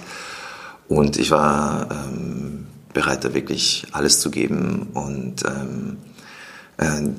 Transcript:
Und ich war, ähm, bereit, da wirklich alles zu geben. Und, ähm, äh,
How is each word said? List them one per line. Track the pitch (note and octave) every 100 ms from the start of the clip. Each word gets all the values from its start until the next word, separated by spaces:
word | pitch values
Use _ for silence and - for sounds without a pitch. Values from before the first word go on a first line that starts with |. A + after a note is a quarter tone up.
| - - - - - - - - -
Und | D2+ D2 C#2+
ich | C#2
war, | D2+ D2+ D2 D2 D#2 -
ähm, | D2 C#2 C2+ C#2 - C#2 C#2+ - - -
bereit, | C2+ C#2+ C2+ B1+
da |
wirklich | C2+ - - - - -
alles | D2 D2 -
zu | -
geben. | B1 B1+ D2+ D2 - -
Und, | - C#2 C#2 B1 -
ähm, | - C#2 C2+ - - - - - - - - - - -
äh, | D#2 D2 C#2+